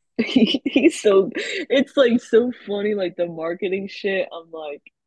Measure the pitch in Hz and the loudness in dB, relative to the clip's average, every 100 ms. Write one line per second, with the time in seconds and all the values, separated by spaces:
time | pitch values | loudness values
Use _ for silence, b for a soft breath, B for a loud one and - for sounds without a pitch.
0 | _ - - 262 277 294 277 269 311 - | _ -6 0 2 2 0 -2 2 2 4
1 | 214 196 185 - - - 311 277 - - | 4 4 2 -4 -8 -8 -2 0 0 2
2 | 247 240 - 226 247 - - 202 208 202 | 2 2 4 2 2 -4 -8 -4 -2 -2
3 | 180 175 175 165 165 180 185 196 196 - | -4 -4 -6 -4 -6 -4 -4 -4 -6 -6
4 | 202 190 - 170 165 160 151 147 _ _ | -4 -2 -4 -10 -14 -12 -12 -14 _ _